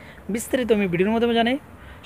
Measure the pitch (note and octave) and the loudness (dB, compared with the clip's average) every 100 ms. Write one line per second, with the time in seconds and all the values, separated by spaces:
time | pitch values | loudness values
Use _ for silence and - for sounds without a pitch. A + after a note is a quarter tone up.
0 | - - - A3 - C4 A#3+ G#3 G3 E3+ | -20 -16 -6 -6 -2 -2 2 2 2 2
1 | F#3+ A3+ A#3 A#3 A#3 C#4 - - - - | 2 2 2 2 2 0 -6 -20 -20 -20